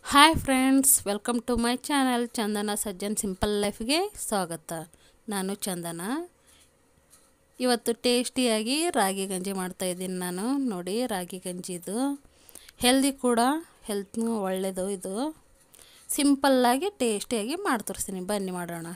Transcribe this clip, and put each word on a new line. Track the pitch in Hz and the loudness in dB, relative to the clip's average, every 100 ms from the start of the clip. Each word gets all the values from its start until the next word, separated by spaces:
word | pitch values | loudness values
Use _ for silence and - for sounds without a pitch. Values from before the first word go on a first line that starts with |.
| - | 4
ಹಾಯ್ | 285 302 320 | 8 8 6
ಫ್ರೆಂಡ್ಸ್, | - 262 262 269 262 - - | 2 2 4 4 6 2 2
welcome | 202 - 240 226 | -4 -2 -4 0
to | 240 | 0
my | 233 254 - | 0 -2 0
channel | 285 262 247 240 - | 2 2 0 -2 -2
ಚಂದನ | 208 208 208 208 | -2 -2 -2 -4
ಸಜ್ಜನ್ | 220 185 202 214 | -4 -6 -4 -4
ಸಿಂಪಲ್ | 208 185 208 208 | -4 -2 -2 0
ಲೈಫ್‌ಗೆ | 208 202 226 302 403 - - | -2 -4 0 0 0 -6 -4
ಸ್ವಾಗತ. | 208 175 165 - 165 160 _ - _ - | -2 -2 -8 -8 -10 -10 _ -20 _ -8
ನಾನು | 202 190 196 - | -4 -4 -4 -6
ಚಂದನ. | 180 170 170 185 285 349 _ _ - _ _ _ _ _ - _ _ _ _ | -6 -6 -8 -4 -6 -6 _ _ -20 _ _ _ _ _ -20 _ _ _ _
ಇವತ್ತು | 254 240 - 226 247 | 0 0 0 0 2
ಟೇಸ್ಟಿಯಾಗಿ | 247 247 - 254 214 220 285 339 285 | 2 0 0 2 2 0 0 0 2
ರಾಗಿ | 196 196 190 | 0 0 -4
ಗಂಜಿ | 185 185 190 | -4 -4 -4
ಮಾಡ್ತಾಯಿದ್ದೀನಿ | 185 185 185 180 185 185 180 | -6 -4 -4 -4 -4 -4 -4
ನಾನು. | 180 220 277 262 | -4 -2 0 -2
ನೋಡಿ, | 185 180 208 254 | -4 -4 -2 -2
ರಾಗಿ | 202 180 185 185 | -4 -6 -10 -8
ಗಂಜಿ | 180 180 175 | -10 -8 -10
ಇದು | 175 208 269 285 - _ - - - _ | -6 -2 -2 -4 -10 _ -20 -20 -20 _
ಹೆಲ್ದಿ | 247 269 277 269 | 4 4 4 2
ಕೂಡ, | 247 233 240 302 330 - - | 0 2 2 0 -4 -18 -8
ಹೆಲ್ತ್‌ಗೂ | 202 196 - 226 226 190 | -6 -6 -4 -2 -2 -2
ಒಳ್ಳೆಯದು | 190 190 185 185 196 | -2 -2 -2 -4 -4
ಇದು. | 190 196 294 311 _ _ _ - - - - - | -6 -4 -4 -6 _ _ _ -20 -20 -20 -8 2
ಸಿಂಪಲ್ಲಾಗಿ | 285 269 277 262 247 262 370 - | 4 6 6 6 6 4 0 0
ಟೇಸ್ಟಿಯಾಗಿ | 240 208 - 233 208 339 403 | 0 0 -2 -2 -2 -4 -2
ಮಾಡಿ | 254 - | -2 -4
ತೋರಿಸ್ತೀನಿ, | 190 - 190 185 | -8 -6 -6 -4
ಬನ್ನಿ | 208 185 180 | -2 -2 -6
ಮಾಡೋಣ. | 175 170 165 | -6 -8 -10